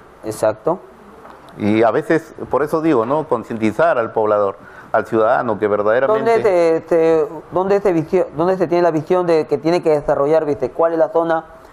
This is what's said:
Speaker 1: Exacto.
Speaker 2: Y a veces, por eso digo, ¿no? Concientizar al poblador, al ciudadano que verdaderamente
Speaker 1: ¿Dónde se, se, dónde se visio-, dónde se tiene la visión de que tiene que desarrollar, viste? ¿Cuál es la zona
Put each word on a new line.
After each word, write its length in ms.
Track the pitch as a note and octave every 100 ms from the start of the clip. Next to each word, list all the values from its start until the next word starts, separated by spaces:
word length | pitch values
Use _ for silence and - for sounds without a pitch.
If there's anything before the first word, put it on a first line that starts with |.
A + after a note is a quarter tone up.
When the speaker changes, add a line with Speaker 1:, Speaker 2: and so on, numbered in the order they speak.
| - -
Speaker 1:
Exacto. 540 | G#2+ G#2+ A2 A2 - F#3 - - - - - - - -
Speaker 2:
Y 240 | G#2 A2
a 60 | A2+
veces, 420 | A2 - E3 - - A2+
por 100 | B2+
eso 180 | D3 E3
digo, 240 | D#3+ C3+ A2+
¿no? 220 | D3 D3+
Concientizar 680 | A#2+ G#2+ A#2 A2 G2 E3 C#3
al 140 | A2
poblador, 460 | A2+ G#2+ G#2 G2+ - - - -
al 140 | A2+ G#2
ciudadano 520 | A2+ A2 C#3 B2+ G#2
que 100 | G#2
verdaderamente 600 | G#2 G#2 A#2 C3+ A3 A3+
Speaker 1:
¿Dónde 120 | A3+
se, 440 | A3+ F3+ E3 E3 -
se, 380 | E3+ D#3+ D#3+ D3+ D#3 -
dónde 280 | D#3 F#3+ G3+
se 120 | G3+
visio-, 340 | E3+ D3+ F#3 - C#3
dónde 220 | E3+ F#3+
se 100 | E3+
tiene 140 | F3
la 80 | F3
visión 340 | D#3+ D3 F#3 F3
de 220 | D#3+ D3+
que 100 | C#3+
tiene 240 | D3+ E3+
que 100 | D#3+
desarrollar, 520 | D3+ C#3 C#3 C#3 D#3+ D#3
viste? 260 | C#3+ B2
¿Cuál 220 | - E3
es 60 | E3
la 100 | D3+
zona 360 | E3 E3 D#3+ D#3+ - -